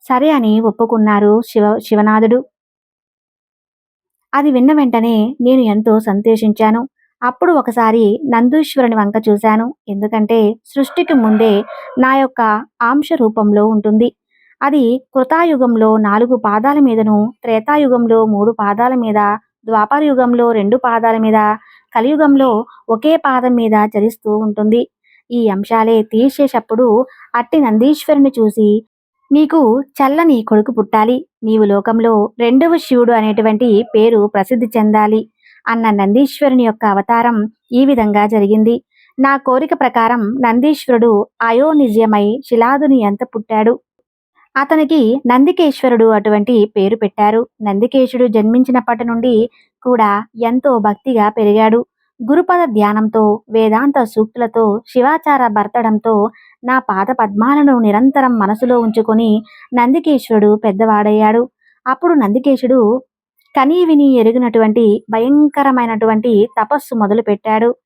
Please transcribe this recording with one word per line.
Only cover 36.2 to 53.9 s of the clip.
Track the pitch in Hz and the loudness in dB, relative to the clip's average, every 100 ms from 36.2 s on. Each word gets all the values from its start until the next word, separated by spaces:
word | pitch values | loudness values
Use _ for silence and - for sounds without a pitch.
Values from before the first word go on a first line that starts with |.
| 277 - 294 254 | 0 0 0 2
యొక్క | 233 220 220 | 0 -2 -2
అవతారం | 196 196 233 240 233 214 _ _ | -2 0 0 0 -2 -6 _ _
ఈ | 240 269 | 0 2
విధంగా | 269 214 208 208 | 2 0 0 0
జరిగింది. | 220 202 220 220 240 _ _ _ - | 0 2 2 2 0 _ _ _ -4
నా | 262 277 | -2 0
కోరిక | 269 254 294 | -2 -2 -2
ప్రకారం | 311 254 240 226 240 208 262 | -2 -2 0 0 0 -2 -2
నందీశ్వరుడు | 247 233 277 302 - 240 233 208 208 _ | 0 0 0 -2 -2 0 2 2 -2 _
అయోనిజమై | 226 233 294 311 262 214 226 208 202 233 - | -2 0 2 2 0 0 0 0 -2 -4 -4
శిలాదుని | 233 233 277 294 269 | -2 0 0 2 2
ఎంత | 208 202 | 0 -4
పుట్టాడు. | 247 226 214 220 214 240 _ _ _ _ _ _ _ - | -8 -10 -6 -2 0 -2 _ _ _ _ _ _ _ -6
అతనికి | 277 320 302 320 220 254 247 | -2 0 0 2 2 0 0
నందికేశ్వరుడు | 247 285 359 330 269 262 240 226 | 2 2 2 0 0 -2 2 2
అటువంటి | 220 214 214 208 240 208 214 | 2 0 -2 0 0 0 0
పేరు | 190 226 | -2 -2
పెట్టారు. | 214 - 208 220 - _ | -6 -2 0 0 -4 _
నందికేశుడు | 214 196 240 269 254 254 247 | -6 -2 -2 0 -2 0 0
జన్మించినప్పటి | 214 214 233 254 254 226 233 | 0 0 0 0 0 -2 -6
నుండి | 233 233 247 226 240 _ _ _ | -4 -4 0 0 -2 _ _ _
కూడా | 254 247 214 202 214 226 | -4 0 0 -2 -6 -6
ఎంతో | 233 247 285 247 | -4 -2 0 0
భక్తిగా | 208 202 - 233 208 | -2 -4 -4 -2 -2
పెరిగాడు. | 220 208 208 220 226 247 _ _ _ | 0 0 2 2 0 -2 _ _ _
గురుపద | 226 302 359 359 330 | -2 0 0 0 0
ధ్యానంతో, | 214 208 214 214 220 214 214 _ | 0 0 0 -2 0 0 -2 _
వేదాంత | 220 220 220 277 | -2 0 0 0